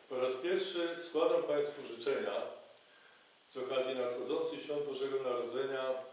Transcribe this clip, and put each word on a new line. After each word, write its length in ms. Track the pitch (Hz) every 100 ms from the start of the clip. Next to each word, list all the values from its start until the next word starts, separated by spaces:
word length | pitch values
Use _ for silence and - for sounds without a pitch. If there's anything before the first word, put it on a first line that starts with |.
| -
po 100 | 127
raz 140 | -
pierwszy 640 | - 170 190 - 175 170 170
składam 440 | - 151 165 170
Państwu 440 | 151 147 143 - 120
życzenia 540 | 117 139 127 107 - - - - - - - - - - - -
z 80 | 131
okazji 380 | 127 131 127 127
nadchodzących 680 | 123 120 123 160 160 151
świąt 240 | 147 147 143
Bożego 380 | 131 135 131
Narodzenia 600 | 127 120 120 123 135 135 131 127 -